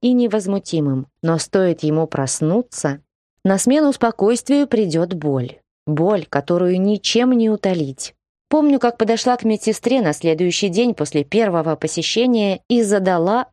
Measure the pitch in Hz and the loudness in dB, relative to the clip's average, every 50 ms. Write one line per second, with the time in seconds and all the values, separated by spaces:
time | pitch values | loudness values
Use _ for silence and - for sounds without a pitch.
0 | 240 247 254 247 240 220 208 220 185 190 196 196 - - 175 160 147 139 135 131 | 0 0 2 2 2 0 0 -2 -2 -2 -4 -4 -4 -4 -2 -2 0 0 -2 -2
1 | 135 - _ - - 165 165 156 - - - 190 185 175 160 - 156 151 156 160 | -6 -10 _ -6 -4 -2 -2 -2 -2 -2 0 0 2 0 0 -2 -2 -2 0 0
2 | 160 156 - 147 135 135 - - 160 156 185 240 240 - - - - 143 143 147 | -2 -2 -2 -4 -4 -4 -4 -2 -2 0 0 -2 -2 -6 -8 -6 -4 -4 -4 -6
3 | _ _ _ _ _ _ _ _ - 190 196 190 - 240 277 311 302 277 262 - | _ _ _ _ _ _ _ _ 0 0 0 2 2 2 2 2 2 2 0 0
4 | 240 226 - - 196 214 240 226 - - 277 285 285 277 247 214 208 170 147 165 | -2 -2 -2 0 0 0 0 0 0 0 0 0 0 0 0 0 0 0 0 -2
5 | 180 175 185 156 147 147 135 131 123 127 - - _ _ _ _ - 151 151 151 | -2 -2 -4 -4 -2 -2 -2 -2 -4 -6 -10 -18 _ _ _ _ -6 -4 -2 0
6 | 170 202 214 180 - - - 143 139 - 175 175 180 180 180 185 190 202 214 190 | 2 2 0 0 -2 -2 -4 -2 0 0 0 0 2 0 0 2 0 0 0 -2
7 | - - - 226 247 254 254 233 226 220 214 208 - 190 185 165 147 135 131 - | -2 0 0 2 2 2 2 2 2 2 0 0 0 -2 0 -2 -4 -6 -6 -12
8 | - - _ _ _ _ _ _ _ - 294 311 294 294 277 254 247 240 233 - | -14 -18 _ _ _ _ _ _ _ -2 0 2 4 4 2 2 2 0 0 0
9 | 226 208 233 220 - 254 247 240 - 220 214 - - 220 214 - - 233 262 262 | 0 0 0 0 2 0 0 0 0 0 0 0 0 -2 -2 -2 -2 0 0 2
10 | 202 151 151 - 165 165 160 156 180 175 170 - 202 190 165 214 247 240 190 - | 2 0 -2 0 0 0 0 2 0 0 0 0 -2 -2 0 0 0 0 0 -2
11 | 151 - - 147 139 - - 220 226 196 170 165 156 160 151 - - 160 - 170 | -4 -2 -2 -2 -2 0 0 0 0 2 0 0 0 -2 -2 -2 -4 -6 -4 -4
12 | 156 - - 220 247 254 240 220 208 196 185 - _ - 247 240 220 196 208 196 | -4 -2 0 0 2 2 2 2 2 0 -2 -4 _ 0 0 2 2 2 0 0
13 | 185 185 180 170 165 185 220 247 254 - | 2 2 2 2 2 2 0 0 -2 -2